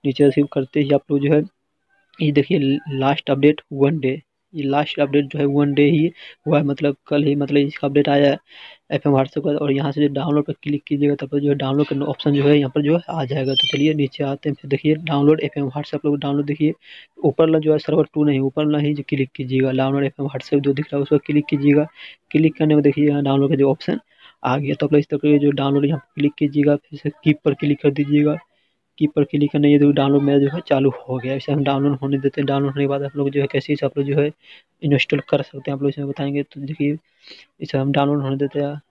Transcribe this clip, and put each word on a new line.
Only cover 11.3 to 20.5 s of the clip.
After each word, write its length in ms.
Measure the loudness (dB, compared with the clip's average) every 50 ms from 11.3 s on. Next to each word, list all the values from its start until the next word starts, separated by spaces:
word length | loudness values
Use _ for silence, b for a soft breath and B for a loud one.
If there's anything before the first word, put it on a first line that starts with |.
| -4 -2
जो 100 | 0 0
है 60 | -2
download 300 | 0 -2 -2 0 0 0
करने 180 | 0 -2 -4 -4
option 280 | -4 -6 -2 -2 0
जो 100 | 0 2
है 160 | 4 4 4 4
यहाँ 120 | 2 0
पर 120 | -2 -2
जो 140 | 0 0 0
है 60 | 0 -2 -6
आ 140 | -6 -6 -6
जाएगा। 300 | -4 -4 -4 -4 -2 0
तो 140 | 0 -2 -2
चलिए 260 | 0 0 0 0 0
नीचे 300 | 0 -2 -4 -4 -6 -6
आते 240 | -6 -6 -6 -6 -6
हैं, 80 | -6
फिर 120 | _ -4 -4
देखिए 240 | -4 -2 0 0 0 0 -2
download 360 | -4 0 2 4 4 4 2
एफ़एम 260 | 0 -6 -4 -4 -6 -4
WhatsApp 360 | -6 -8 -8 -6 -8 -4 -2
लोग 140 | -2 -2 -2
download 280 | -2 -4 -2 -2 -2
देखिए 280 | -4 -2 -2 -2 -2 -2 _ B B B B B B _ -2
ऊपर 240 | -2 0 2 4 2
वाला 140 | 4 4 2
जो 140 | 2 2
है 60 | 0 0
server 280 | 0 0 0 0 0 0 _
two 100 | 0 0
नहीं, 160 | 2 2 0
ऊपर 220 | -2 -2 -2 -2 -2
वाला 140 | 0 0 0
ही 140 | 0 -2 -2
जो 80 | -4 -6 -6
click 220 | -4 -4 -4 -6 _
कीजिएगा, 360 | -12 -8 -2 0 0 0 0
download 320 | 0 0 0 0 0 -2 -2
एफ़एम 240 | -4 _ -6 -8 -8
WhatsApp 320 | -8 -10 -4 -2